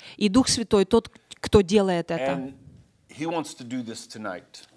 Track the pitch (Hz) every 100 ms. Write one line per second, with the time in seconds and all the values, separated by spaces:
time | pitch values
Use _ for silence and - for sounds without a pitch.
0 | - - 208 220 254 - 220 208 190 226
1 | - _ _ - - 214 175 208 190 175
2 | - 170 135 139 135 135 - - _ _
3 | _ - 165 170 143 - 120 127 113 110
4 | - 113 107 90 - - -